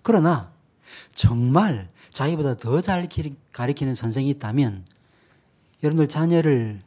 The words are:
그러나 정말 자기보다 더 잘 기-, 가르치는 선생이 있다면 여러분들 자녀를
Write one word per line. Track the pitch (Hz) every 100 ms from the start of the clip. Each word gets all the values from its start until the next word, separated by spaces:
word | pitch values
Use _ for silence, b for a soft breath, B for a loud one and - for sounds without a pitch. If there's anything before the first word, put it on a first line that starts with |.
그러나 | - 220 160 147 95 _ _ _ B B B
정말 | - - 117 123 151 214 117 90 b b
자기보다 | - 139 165 143 120
더 | 117 143
잘 | 180 180 175
기-, | - 151 135 _
가르치는 | - 123 143 135 123
선생이 | 117 113 135
있다면 | 143 107 131 127 98 92 b b b b b b b b b
여러분들 | 151 160 147
자녀를 | 156 165 170 156 131 113 104